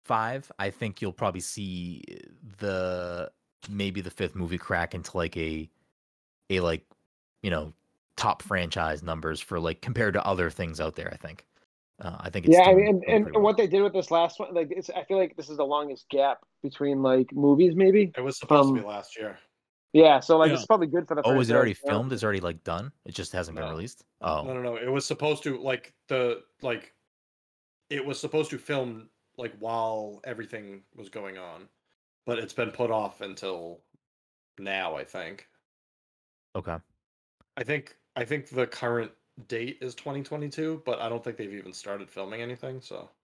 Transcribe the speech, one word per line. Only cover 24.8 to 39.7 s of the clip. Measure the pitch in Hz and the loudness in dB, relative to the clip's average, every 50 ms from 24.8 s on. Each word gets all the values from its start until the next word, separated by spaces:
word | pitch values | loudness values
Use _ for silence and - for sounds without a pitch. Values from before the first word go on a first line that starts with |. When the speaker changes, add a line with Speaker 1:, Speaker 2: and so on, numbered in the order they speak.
| 120 127 | -4 -2
Speaker 3:
was | 131 139 135 | -2 -2 -2
supposed | - 156 - 151 151 151 143 - | -4 -4 -2 0 -2 -2 -2 -4
to, | 151 135 | -6 -6
like, | 117 120 135 127 123 - - _ _ _ - | -4 -2 -4 -4 -4 -6 -16 _ _ _ -4
the, | 139 131 123 120 117 - - _ _ _ | -2 0 0 0 0 -4 -8 _ _ _
like, | - 131 117 110 - - _ _ _ _ _ _ _ _ _ _ _ _ _ _ _ _ _ _ _ _ | -6 -6 -6 -6 -8 -18 _ _ _ _ _ _ _ _ _ _ _ _ _ _ _ _ _ _ _ _
it | 147 139 131 | -8 -6 -6
was | 143 135 - | -6 -6 -8
supposed | - 151 - 156 151 151 | -8 -2 -2 -2 -2 -2
to | 151 127 | -6 -12
film, | - - 147 139 127 123 113 113 113 _ _ _ _ _ _ | -6 -4 -4 -4 -4 -6 -8 -14 -18 _ _ _ _ _ _
like, | - 123 110 107 104 | -12 -12 -12 -10 -8
while | 110 113 117 117 113 113 113 110 107 104 104 101 - | -6 -4 -2 -2 -2 -2 -2 -4 -8 -10 -12 -14 -12
everything | 131 120 110 110 98 - 110 104 101 98 98 _ _ _ | -12 -12 -12 -12 -12 -14 -14 -14 -16 -18 -20 _ _ _
was | - 107 98 | -20 -20 -14
going | - 110 101 98 95 95 | -14 -12 -12 -12 -12 -14
on, | 92 87 82 82 95 _ _ _ _ _ _ _ _ _ _ _ _ | -16 -16 -16 -18 -20 _ _ _ _ _ _ _ _ _ _ _ _
but | 123 120 113 | -6 -6 -6
it's | 110 - | -6 -8
been | - - 120 107 | -6 -6 -6 -6
put | - - 123 113 | -4 -4 -2 -2
off | 113 110 104 98 - - | 0 -2 -2 -4 -8 -12
until | 101 98 92 - - 98 92 85 85 85 85 - _ _ _ _ _ _ _ _ _ _ _ _ _ _ _ - | -14 -14 -12 -10 -8 -8 -8 -8 -10 -14 -16 -18 _ _ _ _ _ _ _ _ _ _ _ _ _ _ _ -12
now, | 95 98 95 95 92 85 80 | -8 -6 -4 -4 -4 -4 -6
I | 71 69 | -6 -10
think. | - - 95 87 80 101 - - _ _ _ _ _ _ _ _ _ _ _ _ _ _ _ _ _ _ _ _ _ _ | -10 -12 -12 -12 -12 -14 -18 -20 _ _ _ _ _ _ _ _ _ _ _ _ _ _ _ _ _ _ _ _ _ _
Speaker 1:
Okay. | 98 90 87 82 82 _ _ _ _ _ _ _ _ _ _ _ _ _ _ _ | -10 -8 -8 -10 -10 _ _ _ _ _ _ _ _ _ _ _ _ _ _ _
Speaker 3:
I | - | -8
think, | 123 131 151 143 139 - - _ _ _ _ | -4 -4 -4 -6 -6 -12 -20 _ _ _ _
I | 127 120 | -8 -4
think | 113 151 147 131 - | -4 -4 -6 -6 -6
the | 127 131 123 | -2 -2 -2
current | 117 - - - 120 120 120 113 107 _ _ _ _ _ - 110 _ | -2 -4 -6 -4 -2 -2 -2 -2 -6 _ _ _ _ _ -20 -12 _
date | 123 113 117 127 | -6 -6 -6 -8